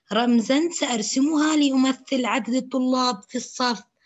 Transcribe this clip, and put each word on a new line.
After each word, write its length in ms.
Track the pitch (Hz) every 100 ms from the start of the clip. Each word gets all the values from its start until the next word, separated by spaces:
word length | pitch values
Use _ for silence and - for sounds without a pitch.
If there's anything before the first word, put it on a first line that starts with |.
| _
رمزا 560 | 208 240 233 202 269 339
سأرسمها 840 | - 285 233 208 269 285 302 302 311
لأمثل 680 | 285 262 262 262 - 269 233
عدد 280 | 240 214
الطلاب 680 | 254 254 269 254 254 247 226 -
في 80 | 247
الصف؟ 460 | - - 247 240 - _